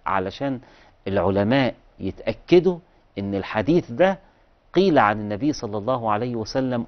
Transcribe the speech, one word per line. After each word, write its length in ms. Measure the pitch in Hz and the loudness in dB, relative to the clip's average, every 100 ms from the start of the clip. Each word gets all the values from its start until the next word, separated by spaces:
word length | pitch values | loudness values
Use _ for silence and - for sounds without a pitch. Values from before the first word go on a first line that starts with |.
| - | -4
علشان 540 | 98 95 - 139 127 - - - _ - | -4 -4 -6 -6 -6 -10 -20 -20 _ -4
العلماء 680 | 98 90 98 104 135 123 - _ _ | 0 2 2 2 2 0 -4 _ _
يتأكدوا 800 | 95 - - - - 175 175 175 - _ _ - | -10 -6 -6 -8 4 4 4 -2 -8 _ _ -10
إن 160 | 98 | -6
الحديث 560 | 98 - 110 107 175 - | -4 -4 -2 2 2 0
ده 280 | 117 185 190 - _ _ _ _ | 0 0 0 -10 _ _ _ _
قيل 260 | 175 196 143 | 2 4 4
عن 220 | 104 107 | 4 2
النبي 320 | 104 104 143 | -4 -4 -2
صلى 260 | 139 113 104 | -4 -6 -6
الله 320 | 104 131 113 | -4 -2 0
عليه 260 | 107 123 120 | -2 -2 -6
وسلم 500 | 107 135 131 120 | -4 -4 -2 -4